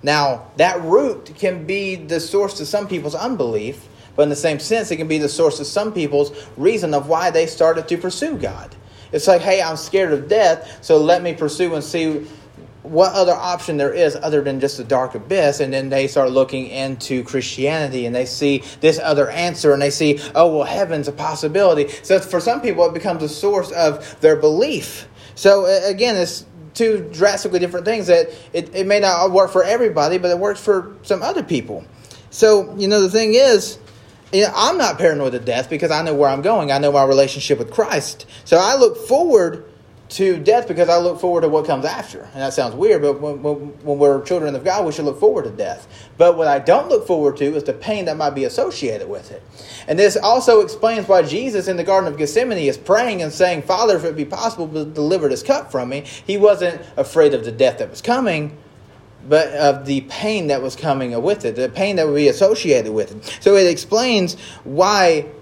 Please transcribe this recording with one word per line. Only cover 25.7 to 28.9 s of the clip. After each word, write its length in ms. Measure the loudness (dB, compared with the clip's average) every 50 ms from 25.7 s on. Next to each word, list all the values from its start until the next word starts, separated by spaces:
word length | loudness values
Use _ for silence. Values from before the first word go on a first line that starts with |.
| 2 2 0 -2
again, 280 | -2 0 0 0 0
it's 280 | 0 -2 -4 -6 -12 -14 -18 -20 -20 -20 -18 _
two 340 | 0 0 0 0 -2 -4 -8
drastically 460 | -2 2 2 2 2 0 -4 -2 -2 -2
different 280 | -2 -2 -4 -4 -4
things 220 | -2 -4 -2 2 4
that 200 | 4 4 4 0 -6 -16 -18 -8
it, 220 | -8 -8 -8 -6 -6
it 120 | -6 0
may 140 | 0